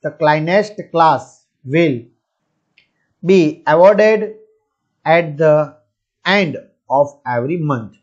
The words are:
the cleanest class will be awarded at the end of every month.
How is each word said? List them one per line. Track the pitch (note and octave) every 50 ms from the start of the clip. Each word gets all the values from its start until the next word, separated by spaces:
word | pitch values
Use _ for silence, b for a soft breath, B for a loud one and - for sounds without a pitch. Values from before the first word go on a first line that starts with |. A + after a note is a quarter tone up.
| -
the | D3+ C#3+ _
cleanest | D#3+ D3+ D3+ D#3 D#3 E3 F3+ G3+ - - - - E3 - -
class | E3 E3 D#3+ C#3 B2+ - - _ _ _ _ _ _ _ B2+ C3+
will | E3 E3+ D#3 C3 A#2 A2+ _ _ _ _ _ _ _ _ _ _ _ _ _ _ _ _ _ _ _ _ _ _ _ -
be | E3 F#3+ F#3 E3 D3+ D#3 - _ C#3+ D3+
awarded | E3 F3 G3 G#3+ G3 G#3+ G#3+ A3 G#3+ G#3+ G#3 - - _ _ _ _ _ _ _ _ _ _ _ _ _
at | D3+ E3 E3+ E3+ D#3 D3 C#3+
the | D#3+ D#3 D3+ D3+ D3+ C#3 C3+ _ _ _ _ _ _ _ _ _ _
end | E3+ F#3+ G#3 F#3+ D#3 B2+ - - _ _ _ _ _ B2+
of | C#3 C#3+ C#3+ - _ _ B2+ B2
every | A#2+ A#2+ C#3 E3+
month. | F3+ D#3 D3 C#3 A#2+ A2 G2 _ _